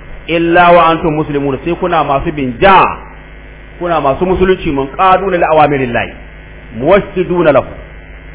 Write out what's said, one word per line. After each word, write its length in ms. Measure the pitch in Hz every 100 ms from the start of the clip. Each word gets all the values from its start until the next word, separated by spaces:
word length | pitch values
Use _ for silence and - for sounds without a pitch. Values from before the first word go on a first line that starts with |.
| - - -
Illa 380 | 170 170 175 175 175
wa 60 | 165
antum 240 | 160 160 151
muslimun, 420 | 147 143 143 127
sai 100 | 170
kuna 300 | 170 180 165
masu 260 | 143 139 170
bin 220 | 151 127 113
ja, 240 | 190 185 113 82 - - - - - - - -
kuna 220 | 170 160
masu 260 | 139 135 185
musulunci, 440 | 180 185 185 170
mun 160 | 139 139
qaduna 420 | - 190 185 190 175
li 60 | 160
awamirillahi, 600 | 156 147 143 123 117 92 - - - - - - 113
muwassiduna 720 | 143 202 - 180 160 180 160
lahu, 140 | 131 - - - - - - -